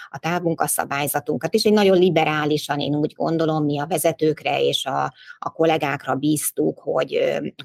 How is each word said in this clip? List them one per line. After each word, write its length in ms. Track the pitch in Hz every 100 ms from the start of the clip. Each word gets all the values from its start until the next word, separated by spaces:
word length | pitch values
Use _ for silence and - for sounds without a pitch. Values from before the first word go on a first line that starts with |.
| -
a 80 | -
távmunkaszabályzatunkat, 1400 | 160 175 170 156 151 - 156 139 143 147 147 156 160
és 100 | 220
egy 100 | 214
nagyon 240 | 208 196 185
liberálisan, 840 | 180 165 156 151 151 147 - 143
én 160 | 143 147
úgy 180 | 151
gondolom, 520 | - 151 165 160 156 147
mi 140 | 147
a 60 | 147
vezetőkre 760 | - 165 160 156 147 135 139
és 220 | 139 143 131
a, 280 | 139 139 - - -
a 100 | -
kollégákra 680 | - 165 160 147 143 - 135
bíztuk, 640 | 151 151 - - 156 -
hogy, 360 | - 147 143 -
ö, 220 | 143 147 151 -